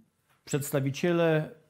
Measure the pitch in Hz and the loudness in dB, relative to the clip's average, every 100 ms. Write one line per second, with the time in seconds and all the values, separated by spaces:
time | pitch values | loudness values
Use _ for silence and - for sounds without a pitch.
0 | _ _ _ _ - 143 139 143 139 139 | _ _ _ _ -6 -4 -2 -2 -2 -2
1 | 180 170 165 156 156 - | 0 2 4 2 0 -12